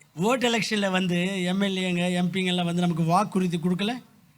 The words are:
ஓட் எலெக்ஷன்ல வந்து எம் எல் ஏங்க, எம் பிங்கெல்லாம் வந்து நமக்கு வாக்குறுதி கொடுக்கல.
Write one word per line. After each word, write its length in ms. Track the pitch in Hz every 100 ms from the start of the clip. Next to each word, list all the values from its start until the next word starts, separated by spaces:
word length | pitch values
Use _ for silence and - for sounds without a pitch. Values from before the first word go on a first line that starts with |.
| _ 147
ஓட் 280 | 208 262
எலெக்ஷன்ல 460 | 240 233 - 214 196
வந்து 520 | 185 185 175 180 196
எம் 180 | 180 190
எல் 200 | 196 190
ஏங்க, 320 | 185 175 180
எம் 200 | 180 180
பிங்கெல்லாம் 320 | 185 180 180
வந்து 160 | 175 175
நமக்கு 220 | 175 165
வாக்குறுதி 560 | 165 180 214 190 185 170
கொடுக்கல. 440 | 180 180 208 254 - - _